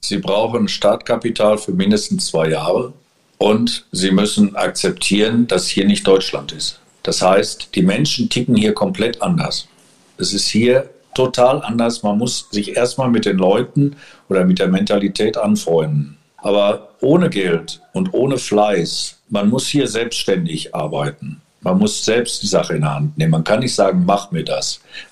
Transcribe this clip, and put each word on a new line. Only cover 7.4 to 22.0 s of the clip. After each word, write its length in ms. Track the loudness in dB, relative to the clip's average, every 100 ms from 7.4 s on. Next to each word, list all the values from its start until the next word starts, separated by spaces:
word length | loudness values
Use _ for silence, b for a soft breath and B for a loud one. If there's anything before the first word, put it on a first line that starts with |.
| 2 -8 -6
die 60 | 0
Menschen 480 | 2 2 -2 -2 -2
ticken 260 | -2 2
hier 200 | 2 2
komplett 480 | 0 -4 -2 -4 -2
anders. 440 | -2 0 -2 -6 -12 _ _ _ _ -8
Es 160 | -6
ist 140 | -2 -2
hier 420 | 2 4 2 0 -14 _
total 480 | -2 0 4 2 2
anders. 400 | -2 -2 -2 -2
Man 160 | -2 0
muss 300 | -2 -4 -6
sich 260 | -6 -4 0
erstmal 320 | 0 0 0
mit 160 | 2
den 140 | 2 2
Leuten 580 | 4 2 0 0 0 -2 B B B
oder 160 | 2
mit 140 | 2 2
der 100 | 2
Mentalität 720 | 2 2 0 0 0 -2 0
anfreunden. 800 | 0 0 2 0 2 -2 -4 -12 _ _
Aber 540 | -2 2 2 -2 -8 -4
ohne 300 | 2 4 2
Geld 500 | 0 0 -2 -4 -16 _
und 180 | -4 -2
ohne 240 | 0 0 -2
Fleiß, 800 | 0 2 2 2 -2 -6 -8 -12 -6
man 180 | 0 0
muss 200 | 0 0
hier 200 | 0 0
selbstständig 840 | -2 -4 -4 -2 -2 -2 -6 -8
arbeiten. 640 | -8 -6 -4 -6 -8 -14 -14 _ _
Man 160 | -2 2
muss 260 | 2 0